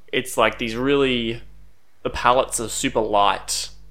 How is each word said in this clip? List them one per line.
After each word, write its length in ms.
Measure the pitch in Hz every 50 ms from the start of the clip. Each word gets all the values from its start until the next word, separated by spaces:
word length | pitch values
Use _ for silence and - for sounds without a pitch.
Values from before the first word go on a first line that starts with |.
| - -
it's 260 | - 123 123 - -
like 200 | - 113 110 110 -
these 160 | 123 113 110
really, 680 | 117 127 139 143 143 139 131 127 120 117 113 113 117 - - - - - - - - - - - - -
the 60 | 131
palettes 500 | - - - 120 123 131 - - - -
are 100 | 117 107
super 300 | - - - 131 117 123
light 680 | 110 110 107 101 101 98 95 95 - - - - - - - - - -